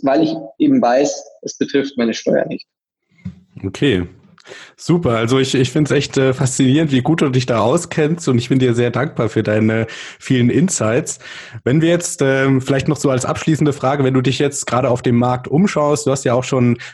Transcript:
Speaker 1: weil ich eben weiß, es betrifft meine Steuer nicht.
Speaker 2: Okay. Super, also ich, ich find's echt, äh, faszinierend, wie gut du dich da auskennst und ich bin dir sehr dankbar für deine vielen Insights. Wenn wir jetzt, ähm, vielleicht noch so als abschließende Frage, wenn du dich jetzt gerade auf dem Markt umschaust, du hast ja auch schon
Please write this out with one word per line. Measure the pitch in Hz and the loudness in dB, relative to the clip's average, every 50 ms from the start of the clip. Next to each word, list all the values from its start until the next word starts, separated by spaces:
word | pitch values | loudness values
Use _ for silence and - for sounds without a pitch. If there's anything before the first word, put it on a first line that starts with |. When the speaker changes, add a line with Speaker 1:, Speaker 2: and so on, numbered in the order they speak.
| - | -2
Speaker 1:
weil | 135 135 156 160 | 0 2 2 2
ich | 160 - - - - - - | 0 -2 -4 -10 -10 -4 0
eben | 151 143 135 127 | 2 4 4 4
weiß, | 117 120 123 135 147 143 - - - - - - | 4 2 2 2 2 0 -2 -8 -14 -18 -18 -14
es | - - - | -14 -10 -6
betrifft | - - - - 139 135 139 - | -6 -4 -2 -2 -2 -2 -2 -4
meine | 123 117 113 113 | -2 -2 -2 -2
Steuer | - - - 139 - - | -4 -2 0 0 0 0
nicht. | - - - - _ _ _ _ _ _ _ _ _ _ _ - - - - _ _ - - 95 | -2 -6 -12 -14 _ _ _ _ _ _ _ _ _ _ _ -16 -16 -16 -18 _ _ -14 -10 -10
Speaker 2:
Okay. | 95 - - 143 143 107 90 87 - - - _ _ _ _ - - - - - - _ | -8 -4 -2 0 0 0 0 -2 -6 -10 -20 _ _ _ _ -20 -20 -20 -20 -20 -20 _
Super, | - - - 165 175 170 131 | -8 -2 0 0 2 2 0
also | 113 110 113 113 131 135 | 0 0 2 2 2 2
ich, | 131 131 - | 2 2 0
ich | 135 135 123 | 0 0 0
find's | - 156 147 135 | 2 0 0 2
echt, | 123 143 139 - - | 2 0 0 0 0
äh, | 139 131 131 127 | 0 2 2 2
faszinierend, | - 139 127 - - 135 127 131 156 165 147 | 0 -2 -2 0 2 2 4 4 2 2 2
wie | 135 127 | 0 0
gut | 120 135 160 165 | 2 2 0 2
du | - 143 | 2 0
dich | 127 131 127 | 0 0 0
da | 127 120 110 | 0 0 2
auskennst | 101 117 151 170 170 - - 165 151 147 170 165 - | 2 2 2 0 -2 -2 -2 0 0 0 0 -2 -2
und | 147 127 | 0 0
ich | 120 - - | 0 0 0
bin | 139 131 | 0 2
dir | 127 123 117 | 2 2 2
sehr | 117 120 120 | 2 0 0
dankbar | - 117 135 160 - - 120 107 | 0 -2 -4 -4 -2 -2 -2 -2
für | - 110 | 0 -2
deine | 104 107 107 110 110 110 110 113 113 - - - - - - - | 0 0 2 2 2 2 2 0 -2 -4 -8 -14 -16 -18 -18 -8
vielen | - - 135 127 120 120 | -2 0 2 2 2 2
Insights. | - 127 170 190 - - 113 107 113 139 165 - - - - - - - - - - 110 - | 2 2 2 0 0 0 0 0 0 0 -2 -4 -8 -12 -14 -18 -18 -18 -18 -18 -12 -6 -2
Wenn | 113 135 160 | 0 2 2
wir | 156 | 2
jetzt, | 165 175 170 - - - - | 2 2 0 -2 -4 -4 -2
ähm, | 143 135 135 135 135 135 135 131 | 0 2 2 2 2 2 2 0
vielleicht | 127 - 139 135 131 - | 0 0 -2 -2 0 -2
noch | 147 | -2
so | - - 147 | 0 0 0
als | 131 123 - | 0 0 -2
abschließende | - 156 - - 165 160 - 160 147 | -4 -6 -4 -2 0 0 2 2 0
Frage, | 131 - - 131 147 143 135 | 0 0 -2 -2 0 0 0
wenn | 131 131 | 2 2
du | 131 | 2
dich | 127 135 127 - | 0 0 0 0
jetzt | 147 143 143 - - | -2 -2 -2 -4 -6
gerade | - - 123 131 131 | -4 -2 0 0 0
auf | 151 147 | 0 0
dem | - 131 120 | 0 0 2
Markt | 120 120 123 127 127 123 | 2 2 0 -2 -4 -4
umschaust, | - - 156 196 196 - 156 147 147 147 143 - | -2 0 2 2 2 2 0 0 0 0 0 0
du | 135 | -2
hast | 135 - - | -2 0 0
ja | 135 117 | 0 0
auch | 127 127 | 0 0
schon | - 139 127 123 120 117 120 - - | 0 0 2 2 2 0 -2 -6 -14